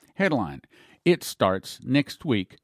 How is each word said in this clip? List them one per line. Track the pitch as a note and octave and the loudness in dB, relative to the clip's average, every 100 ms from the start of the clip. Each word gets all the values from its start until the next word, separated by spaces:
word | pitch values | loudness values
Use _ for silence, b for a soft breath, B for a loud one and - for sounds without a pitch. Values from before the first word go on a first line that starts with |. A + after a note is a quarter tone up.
| _ - | _ -4
Headline, | F#3+ C#3 E2+ C#2 - b b b E3+ | -2 0 -4 -8 -18 b b b 0
"It | F3 | 0
starts | - - G2 F#2 - - | -2 0 2 2 -6 -14
next | B2+ C#3 C#3 - D#3+ | 0 0 0 -6 -2
week, | G#2+ F2+ - | -2 -2 -10